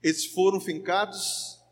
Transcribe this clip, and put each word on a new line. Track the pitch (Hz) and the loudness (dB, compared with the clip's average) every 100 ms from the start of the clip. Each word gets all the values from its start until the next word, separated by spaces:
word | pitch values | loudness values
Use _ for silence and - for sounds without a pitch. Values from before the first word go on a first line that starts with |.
Eles | 156 156 - | 2 0 -2
foram | - 190 196 | 4 4 4
fincados | 190 160 - 185 208 - - - - - _ | -2 -6 0 0 0 -2 -4 -4 -8 -14 _